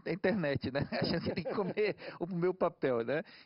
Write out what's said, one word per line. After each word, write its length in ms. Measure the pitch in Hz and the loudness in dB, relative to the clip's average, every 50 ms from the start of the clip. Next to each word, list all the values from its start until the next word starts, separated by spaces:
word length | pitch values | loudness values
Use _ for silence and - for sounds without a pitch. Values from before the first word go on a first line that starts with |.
| - | -4
na 80 | - 165 | -4 -2
internet, 580 | 156 - 185 226 202 160 143 139 - - 135 | 0 2 2 2 2 2 0 0 0 0 -2
né? 160 | 123 139 - | -2 -2 -2
<laughs> 60 | - - | -2 -2
A 120 | - - | -2 0
gente 300 | - - 165 - 156 - | 0 0 0 -2 -2 -2
tem 80 | 190 160 | -2 -4
que 100 | - 202 | -2 -2
comer 440 | 220 196 180 - - 214 196 - - - - - - | 0 -2 0 0 0 0 0 0 -2 -8 -12 -8 -6
o 60 | 175 170 | -6 -4
meu 260 | 190 170 170 185 180 | -2 0 0 0 2
papel, 480 | - 202 170 - - - 135 123 117 117 | 2 0 0 2 0 0 2 2 2 2
né? 200 | 120 139 156 - - - - - | 0 0 -2 -2 -6 -12 -20 -12